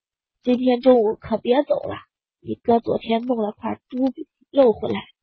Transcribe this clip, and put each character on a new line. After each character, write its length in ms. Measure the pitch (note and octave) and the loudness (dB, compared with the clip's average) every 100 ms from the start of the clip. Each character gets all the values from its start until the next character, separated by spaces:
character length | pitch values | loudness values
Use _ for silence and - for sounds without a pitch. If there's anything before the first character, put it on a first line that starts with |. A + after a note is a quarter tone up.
| _ _ _ _ | _ _ _ _
今 140 | B3 B3 | -2 0
天 240 | B3+ B3 | 2 4
中 200 | B3+ B3 | 6 4
午 140 | G#3+ - | 4 -4
可 220 | - G#3+ | -6 -4
别 260 | A#3 C4 | 0 0
走 120 | D4 - | 0 -4
了， 200 | - - - _ _ _ | -4 -12 -14 _ _ _
你 140 | A3 G#3+ | -12 -6
哥 240 | - A#3 | 0 0
昨 180 | A3 - | 0 -4
天 280 | - A3+ B3 | -2 -4 -2
弄 120 | A#3 | -4
了 160 | G#3 | -4
块 260 | - A3 G#3 _ | -8 -10 -10 _
猪 240 | B3+ C4 D#4+ - _ _ | -4 -4 -4 -14 _ _
肉 220 | C#4 B3 | 2 2
回 160 | G#3 - | 2 -6
来， 120 | G3+ - _ | -8 -10 _